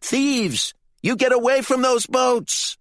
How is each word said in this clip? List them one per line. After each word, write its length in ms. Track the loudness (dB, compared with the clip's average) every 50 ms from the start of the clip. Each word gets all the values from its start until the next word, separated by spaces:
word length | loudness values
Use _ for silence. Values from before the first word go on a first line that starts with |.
Thieves! 720 | -4 -2 -2 0 0 0 0 0 -2 -2 -2 -4 -4 -6 -8 _ _ _ _ _
You 140 | -4 -4 -2
get 160 | 0 2 2
away 300 | 2 2 2 2 2 2
from 200 | 2 0 0 2
those 240 | 2 2 2 0 0
boats! 720 | 0 0 0 2 2 2 0 0 -4 -4 -4 -4 -6 -8 _